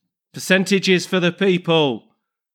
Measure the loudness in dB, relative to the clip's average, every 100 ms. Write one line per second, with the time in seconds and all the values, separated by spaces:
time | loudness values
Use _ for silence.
0 | _ _ _ -16 0 0 2 0 2 0
1 | 0 -2 -2 0 0 0 0 0 0 -2
2 | -10 _ _ _ _